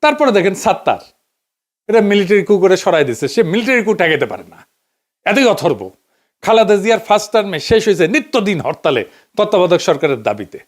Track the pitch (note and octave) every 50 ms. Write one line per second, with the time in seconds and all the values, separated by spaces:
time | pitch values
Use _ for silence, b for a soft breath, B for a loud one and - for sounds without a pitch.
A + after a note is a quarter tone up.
0 | - D4+ D4 D4 D4+ C4+ A3 G3 E3+ G3 F#3+ - - A3+ F#3+ - - - A2+ G2
1 | - - _ _ _ _ _ _ _ _ _ _ _ _ _ _ _ _ - A#3
2 | G#3+ G3+ G3+ G#3 G3+ F3 G#3 G#3 F3+ - G#3 G3 F3 F#3+ F#3 F3+ - G3 F3 D#3+
3 | D3 B2 A#2 - - C3+ - - A3+ E3 E3 A3 A#3 G#3+ C4 A#3+ G#3+ G3 G#3+ -
4 | F3+ E3 D#3+ C#3 C3+ A2+ - - E2 - - - - _ _ _ _ _ _ _
5 | _ _ _ _ _ - G3+ A#3+ C4+ A#3+ G3+ - - E3 C#3+ G2+ F#2+ F#2+ - _
6 | _ _ _ _ _ _ _ _ - - A3+ A3+ A3 G3 G#3 G3+ F#3 A3 A3+ A3
7 | A3 - G#3 G#3 G#3 - - - G#3 G3+ F#3 D#3 C#3 - A3+ A3 - A3 G3+ E3
8 | F3 D#3+ G#3+ D#4 A#3+ - - B3+ G3+ G3 G3+ D#3+ B2+ B2+ D#3+ - _ E3 C#3+ A#2+
9 | F#2+ b b b b b b - D#3+ G#3 - G3 F3+ F3+ F3 E3+ - - E3 C#3
10 | - D3+ C#3 B2 A2 A2+ G#2 G#2 G#2 F2 - - -